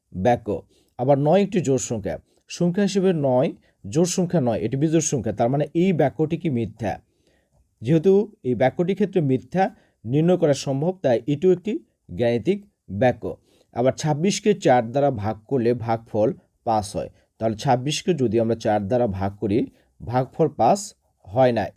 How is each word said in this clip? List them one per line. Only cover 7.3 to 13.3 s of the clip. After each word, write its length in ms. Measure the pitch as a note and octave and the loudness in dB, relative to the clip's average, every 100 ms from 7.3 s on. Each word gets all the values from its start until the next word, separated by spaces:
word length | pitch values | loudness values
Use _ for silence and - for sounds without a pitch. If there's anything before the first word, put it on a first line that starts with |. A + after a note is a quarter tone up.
| _ _ _ _ _ | _ _ _ _ _
যেহেতু 300 | A#2 D#3+ F3 G3 G3+ - B2+ | 0 2 4 4 2 -4 -4
এই 60 | A#2+ | 0
বাক্যটির 340 | B2+ - E3+ G3 | 0 2 -2 0
ক্ষেত্রে 220 | G#3 G3 C#3+ | 0 0 0
মিথ্যা 340 | C3 - F3+ F#3+ - _ _ | 0 -2 0 -2 -2 _ _
নির্ণয় 340 | G#2+ C3+ E3 F3+ | -4 0 2 4
করা 120 | E3 C#3 | 2 0
সম্ভব 280 | - C3+ D#3+ F#3 | -2 -2 -2 -2
তাই 140 | - A#2 A#2+ | 0 0 0
এটিও 180 | C#3+ F#3 F3+ | 0 2 2
একটি 160 | G#3 C#4+ - _ - F2+ | 0 -6 -8 _ -14 -2
গাণিতিক 380 | A#2+ A#2+ G2+ G3+ - _ - F#2+ | 0 0 0 -2 -6 _ -12 0
বাক্য। 240 | B2 A#2+ F#2 | 0 0 -6